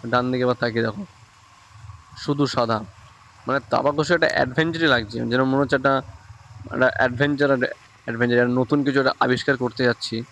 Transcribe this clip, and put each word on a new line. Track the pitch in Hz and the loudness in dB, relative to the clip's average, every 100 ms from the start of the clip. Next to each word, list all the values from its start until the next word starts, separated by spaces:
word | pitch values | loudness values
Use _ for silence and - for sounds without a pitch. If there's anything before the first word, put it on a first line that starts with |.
ডান | 117 123 127 | 0 -2 0
দিকে | 127 | 0
এবার | 123 123 | 0 0
তাকিয়ে | 120 113 | -2 -2
দেখো, | 113 107 - - - _ _ - - - - - - - | -4 -6 -14 -16 -20 _ _ -20 -20 -20 -20 -20 -20 -12
শুধু | - 143 143 | -6 0 0
সাদা। | - 117 110 107 - - - - - - | 0 0 -2 -4 -18 -20 -20 -20 -14 -4
মানে, | 135 | -4
তাবাকোশে | - - 139 147 147 | 0 0 0 0 0
একটা | 170 160 | 2 2
অ্যাডভেঞ্চারই | - 131 123 160 165 165 | 0 -2 0 -2 2 2
লাগছে, | 123 107 113 | 2 0 -6
যেন | 117 123 | -2 0
মনে | 131 135 | 2 2
হচ্ছে | 139 135 | 2 0
একটা, | 139 135 - - - - - - - | 2 0 -2 -20 -20 -20 -20 -20 -10
একটা | 120 127 | 0 0
অ্যাডভেঞ্চার, | - 127 120 143 143 143 135 127 - - - - | 2 -2 0 0 2 2 2 0 -6 -20 -18 -10
অ্যাডভেঞ্চার, | 117 120 120 123 | -2 2 4 4
নতুন | 123 123 147 | 2 2 0
কিছু | 139 139 | 2 2
একটা | 131 - | 0 0
আবিষ্কার | - 123 - 131 | 0 0 0 0
করতে | 123 110 | -2 0
যাচ্ছি | 123 117 - 113 - | 0 0 -4 -8 -8